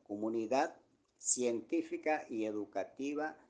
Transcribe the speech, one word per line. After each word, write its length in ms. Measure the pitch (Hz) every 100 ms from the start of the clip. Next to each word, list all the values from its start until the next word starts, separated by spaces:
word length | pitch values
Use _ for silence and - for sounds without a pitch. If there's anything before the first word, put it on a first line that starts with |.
comunidad 720 | - 104 110 113 110 131 170 - _ _ _ _
científica 1080 | - 127 123 117 - 165 160 170 156 151 -
y 160 | 113 110
educativa 920 | 104 101 98 92 - 139 147 156 -